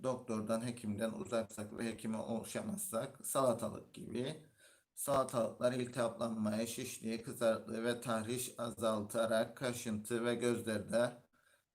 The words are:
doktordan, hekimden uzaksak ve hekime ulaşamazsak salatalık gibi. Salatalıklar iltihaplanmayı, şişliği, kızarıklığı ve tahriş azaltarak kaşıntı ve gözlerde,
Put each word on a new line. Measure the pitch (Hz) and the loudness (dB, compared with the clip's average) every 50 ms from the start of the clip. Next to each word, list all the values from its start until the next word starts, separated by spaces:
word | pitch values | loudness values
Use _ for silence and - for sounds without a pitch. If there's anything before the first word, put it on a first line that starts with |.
| - | -2
doktordan, | 131 127 123 - - 110 107 107 107 113 113 117 | 0 0 0 -2 -2 -2 -2 0 0 0 0 0
hekimden | 123 117 - - 104 101 98 110 113 107 | -2 -4 -4 -4 -4 -2 0 0 -2 -2
uzaksak | 107 98 101 120 113 110 - - - 107 107 107 95 | -4 -4 -2 -2 -2 -2 -2 -6 -8 -8 -8 -6 -4
ve | 117 | -4
hekime | 113 107 - - 110 110 110 | -4 -4 -4 -4 -4 -2 -2
ulaşamazsak | - - 117 110 - - - 110 - - - - - - - 139 135 135 - - - | -2 -2 -2 -2 -2 -4 -6 -4 -4 -4 -4 -4 -4 -2 -2 -2 -2 -4 -6 -8 -6
salatalık | - - 143 135 123 113 107 110 - - - - - - | -2 2 4 4 4 4 2 0 -4 -4 -6 -10 -14 -14
gibi. | - - - - 117 127 143 156 - - - _ _ - - - _ _ _ _ | -12 -10 -6 -4 -2 -2 -2 -4 -8 -12 -18 _ _ -20 -20 -20 _ _ _ _
Salatalıklar | - - - - 135 131 - - 123 113 - - - 127 123 127 | -6 -2 2 2 2 2 2 2 2 2 2 2 2 2 2 2
iltihaplanmayı, | 127 123 123 - 127 117 113 - - 120 117 113 110 107 107 107 110 117 | 2 0 -2 0 0 0 0 0 0 -2 -2 0 2 2 2 2 2 0
şişliği, | 117 - - 127 - - - 117 113 113 117 - | 0 -2 -4 -6 -6 -6 -6 -4 -4 -4 -4 -4
kızarıklığı | 131 113 - 120 113 110 - - - 113 110 113 | -6 -2 2 4 4 4 4 0 -4 -4 0 2
ve | 120 120 120 | 0 0 0
tahriş | - 131 113 110 107 113 123 123 - - - - | 0 0 0 0 0 0 -2 -2 -2 -4 -4 -4
azaltarak | 120 117 107 - 117 110 110 107 101 104 - 117 113 110 113 110 113 117 - | -4 -4 -2 0 2 2 2 2 0 0 2 2 4 4 4 4 4 2 0
kaşıntı | - 139 123 120 - - 117 107 101 - - 120 113 117 | -2 -2 -2 -2 -2 -2 -2 -2 -2 0 0 0 2 2
ve | 120 120 | 2 2
gözlerde, | 113 120 120 117 110 104 113 107 101 95 - 113 117 120 123 - - - _ _ _ _ _ _ _ _ _ _ | 4 4 4 2 2 2 0 0 0 0 2 2 4 4 2 0 -4 -14 _ _ _ _ _ _ _ _ _ _